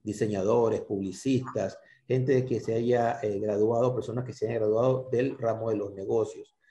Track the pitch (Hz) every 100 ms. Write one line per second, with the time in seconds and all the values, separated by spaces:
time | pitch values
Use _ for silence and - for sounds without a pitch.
0 | 107 104 107 101 95 120 113 101 - 101
1 | 98 90 135 127 127 110 95 - - _
2 | - 127 127 131 127 117 - 113 117 123
3 | 117 - 107 101 107 101 107 117 127 120
4 | 107 117 123 - 110 117 107 110 127 131
5 | - 117 135 127 113 110 113 107 101 98
6 | 101 117 107 - - _ _